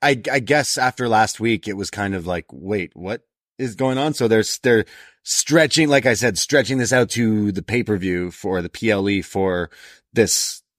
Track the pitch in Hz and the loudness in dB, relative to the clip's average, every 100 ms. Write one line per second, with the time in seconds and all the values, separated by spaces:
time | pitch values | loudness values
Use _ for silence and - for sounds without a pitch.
0 | 143 139 110 139 110 147 135 - 127 - | 0 0 0 -2 2 0 2 0 -2 -2
1 | 123 110 110 - 110 113 - 98 95 - | 0 2 2 0 0 -2 -2 -8 -8 -4
2 | 101 95 85 87 - 67 90 104 85 - | -4 -4 -4 -6 -6 -14 -6 -4 -4 -10
3 | 90 117 _ _ _ - 127 107 131 131 | -10 -10 _ _ _ -8 -8 -2 -2 0
4 | 151 143 117 110 107 - 127 117 - - | -2 0 2 2 2 -2 2 2 2 -8
5 | - _ - - - 156 151 160 151 139 | -20 _ -6 -4 2 4 4 2 4 4
6 | 127 107 120 92 - 143 123 131 120 127 | 4 2 2 0 0 0 2 0 0 2
7 | 117 120 117 107 104 98 - 117 110 104 | 0 0 0 2 0 -4 -4 -4 0 -2
8 | 92 90 90 - 98 92 87 - 113 101 | -2 -2 -4 -8 -4 -4 -4 -4 0 2
9 | 98 101 87 98 95 90 85 - - - | 2 0 -2 -2 0 -2 -4 -10 -20 -20
10 | _ - 101 - - - _ | _ 0 2 2 -4 -8 _